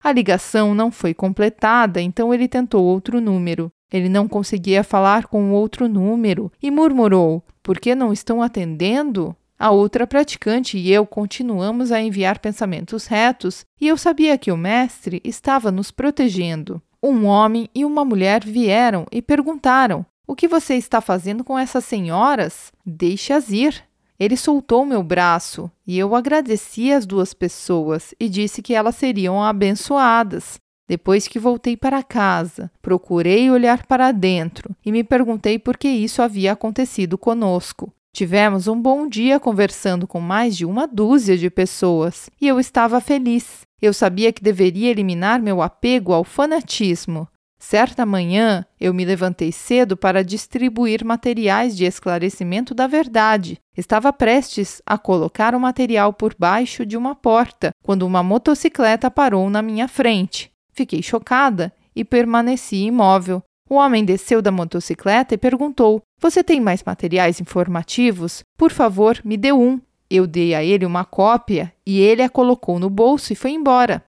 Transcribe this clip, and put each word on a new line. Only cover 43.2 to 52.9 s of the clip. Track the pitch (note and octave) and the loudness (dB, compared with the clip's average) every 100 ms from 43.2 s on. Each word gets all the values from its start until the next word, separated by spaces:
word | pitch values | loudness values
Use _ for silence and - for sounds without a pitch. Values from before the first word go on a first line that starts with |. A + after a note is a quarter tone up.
| B3 A#3+ - - - _ | 0 -2 -4 -18 -20 _
Eu | G#3+ | 0
sabia | G3+ G3 F3+ A3+ | 2 0 2 0
que | A3+ | 2
deveria | G3 F#3 F#3 F3+ A#3+ | -2 2 2 2 -2
eliminar | A3 F#3+ E3+ F#3+ A#3+ | 0 -2 -2 0 0
meu | G#3+ F#3 | 0 0
apego | E3+ _ A#3 B3 F3+ | -2 _ 0 0 2
ao | E3+ F#3 | 0 0
fanatismo. | - D4 D#4+ - - G3+ E3+ - E3 E3 _ _ _ | -2 0 0 -4 -4 -2 -2 -4 -10 -10 _ _ _
Certa | - G#3+ A#3+ - A3+ | -2 2 2 0 -2
manhã, | G3 F3 F#3+ A3+ F#3+ F#3 _ | -2 0 2 2 0 -4 _
eu | F3+ | -2
me | F3+ F3+ | -2 -2
levantei | F#3+ F#3 F3 E3 | -2 -2 -2 -6
cedo | E3+ - B3 B3 F#3+ | -6 -2 2 2 0
para | G3 F#3 | 0 0
distribuir | F#3 G#3 - B3+ B3 A3+ A#3+ A3 A3+ | -2 -6 -8 -2 -2 0 -2 -2 -2
materiais | A#3 B3+ A#3 G#3 G3 B3 G3 | -4 -2 -2 0 0 0 0
de | F3+ | -2
esclarecimento | - - F3 F3+ - F3 F#3 B3 | -2 -4 -2 -4 -4 -6 -4 -6
da | A#3+ | -2
verdade. | C4 | 0